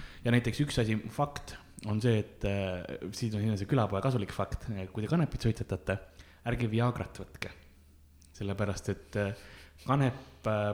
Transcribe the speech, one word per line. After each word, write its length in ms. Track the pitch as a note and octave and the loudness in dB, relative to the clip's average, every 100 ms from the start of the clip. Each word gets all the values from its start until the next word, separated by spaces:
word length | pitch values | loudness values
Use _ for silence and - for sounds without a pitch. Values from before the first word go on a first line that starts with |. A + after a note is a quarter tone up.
| - - | -10 -4
Ja 120 | A#2+ | 4
näiteks 280 | A#2+ A#2+ A2+ | 4 4 0
üks 160 | C#3+ - | 0 2
asi, 140 | A2 A2 A2 | 2 2 -2
fakt 460 | - C#3+ - - - - - G#2+ | -2 -2 -4 -12 -14 -16 -8 -2
on 160 | G#2+ | 2
see, 200 | A#2+ A2 | 4 4
et, 240 | G2+ - G#2 | 2 -2 0
äh, 520 | G2 F#2+ F2+ - - F#2 | 0 0 -2 -6 -8 -8
siin 240 | G2+ A#2 | -4 -2
on, 80 | G#2+ | 0
siin 140 | A2 G#2 | 2 2
on 20 | |
see 120 | G2 | 2
külapoe 320 | C#3 G#2 G2 | 2 4 2
kasulik 320 | C3+ B2+ G2 | 2 0 0
fakt, 340 | - G2 - - G2+ F#2+ | -2 -2 -4 -4 -6 -4
kui 120 | - | -4
te 60 | G#2+ | 2
kanepit 380 | E3 D3+ - A2+ | 2 2 2 0
suitsetate, 500 | - - F#2+ - F#2+ - - - - A#2+ | 0 -2 -4 -2 -2 -4 -20 -20 -8 -2
ärge 240 | A#2+ A#2 | 0 2
Viagrat 480 | A2 B2 A#2 A2 - | 2 2 0 -4 -8
võtke. 340 | - - - - - - - - - - - | -12 -8 -10 -10 -20 -20 -20 -20 -20 -20 -16
Sellepärast, 560 | - G2+ G2 G2+ F#2+ - | -6 -4 0 0 -2 -2
et, 280 | G2 - G#2+ | -4 -4 -2
äh, 160 | G2+ G#2 - - - - - | -2 -2 -12 -20 -20 -8 0
kanep, 320 | C#3 C3+ B2 - - A2+ | 4 4 0 -10 -6 0
äh, 260 | G#2+ G#2 | 2 2